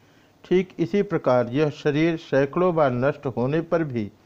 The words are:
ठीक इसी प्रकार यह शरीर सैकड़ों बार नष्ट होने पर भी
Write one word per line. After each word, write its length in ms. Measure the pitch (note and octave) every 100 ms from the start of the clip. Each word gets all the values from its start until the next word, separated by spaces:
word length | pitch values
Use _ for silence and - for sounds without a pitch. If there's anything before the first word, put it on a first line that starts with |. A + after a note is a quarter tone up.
| _ _ _ _
ठीक 300 | - F3+ F#3 -
इसी 240 | E3 G3+
प्रकार 460 | G3+ D#3+ - B2+ A#2
यह 220 | C3 D3+
शरीर 460 | C#3 D3+ C#3+ E3 D#3+
सैकड़ों 580 | - C3+ C#3 D#3 F#3
बार 180 | D#3+ C#3+
नष्ट 340 | B2 C3+ D3 C#3+
होने 340 | A#2 B2+ D#3+
पर 240 | E3 E3+
भी 280 | D#3 A#2+ G2+ -